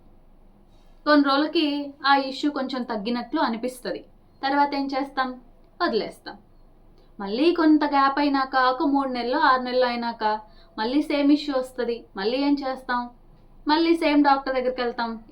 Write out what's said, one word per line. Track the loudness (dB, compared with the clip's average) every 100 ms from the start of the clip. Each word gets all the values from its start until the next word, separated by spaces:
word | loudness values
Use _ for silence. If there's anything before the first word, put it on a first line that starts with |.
| -20 -20 _ -20 _ _ _ _ -20 -6 4
కొన్ని | 4 4
రోజులకి | 2 0 0 0 -2 -8 -4 2
ఆ | 2
ఇష్యూ | 2 -4 -4
కొంచెం | -2 -6 -6
తగ్గినట్లు | -6 -6 -4 -6 -4 -2
అనిపిస్తది. | -2 -2 -8 -8 -10 -10 -14 -20 _ -8
తర్వాత | -2 0 0
ఏం | -2 -4
చేస్తాం? | -4 -4 -4 -6 -6 -20 _ _ -6
వదిలేస్తాం. | -2 -2 -4 -12 -18 -18 _ -20 -20 _ -20 -20 _ -12
మళ్ళీ | -6 0 2
కొంత | 4 4 4
గ్యాప్ | 4 2 2 2
అయినాక, | 0 0 0 2
ఒక | 2 2
మూడు | 0 0 -2
నెలలు, | -4 -2 2
ఆరు | 2 2
నెలలు | 0 0
అయినాక | 0 0 -6 -2 -2 -2 -8 -20 -18 -6
మళ్ళీ | -2 0
సేమ్ | 0 2 4
ఇష్యూ | 2 2 -4
వస్తది. | -4 -6 -4 -6 -8 -4
మళ్ళీ | -2 0
ఏం | 0 0 -2
చేస్తాం? | -8 -6 -6 -6 -14 -20 -20 -20 -10 0
మళ్ళీ | 2 2 2
సేమ్ | 4 4
డాక్టర్ | 4 2 0
దగ్గరికి | -2 -2 -2
వెళ్తాం. | -4 -4 -6 -8 -8